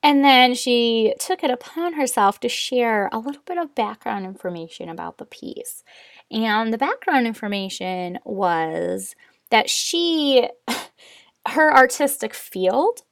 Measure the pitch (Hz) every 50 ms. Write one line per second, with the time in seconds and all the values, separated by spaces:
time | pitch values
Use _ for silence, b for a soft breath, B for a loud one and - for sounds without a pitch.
0 | - 294 294 277 277 285 269 254 254 254 247 247 - 262 247 240 233 233 226 226
1 | 220 214 - - - - 370 - - 277 247 247 - - - 320 339 349 330 302
2 | 277 240 - - - - 202 - - 240 - - - - 254 247 240 233 220 208
3 | 202 - - 220 226 269 285 285 _ - 359 349 339 285 _ - 226 208 220 _
4 | - - 214 202 190 185 196 190 - 185 175 170 165 165 - - 165 160 165 170
5 | - - - _ 156 _ - - - - - - - - - - B B B B
6 | B B B B B B - 220 226 226 208 214 226 226 220 220 269 320 466 539
7 | - - 311 269 240 226 214 - - 208 202 202 190 190 - - 190 185 185 180
8 | 180 175 180 - _ - 202 196 196 180 170 160 160 160 160 165 175 180 180 190
9 | 190 - - b b b b b b _ - 220 220 - - - - - - 339
10 | 339 339 330 320 294 285 269 254 240 - - _ _ - 240 - - - _ _
11 | - - - - _ _ _ _ _ - - 302 311 302 302 269 254 247 - -
12 | 294 269 277 - - 214 - - - - - 196 185 185 185 247 311 440 480 -
13 | _ _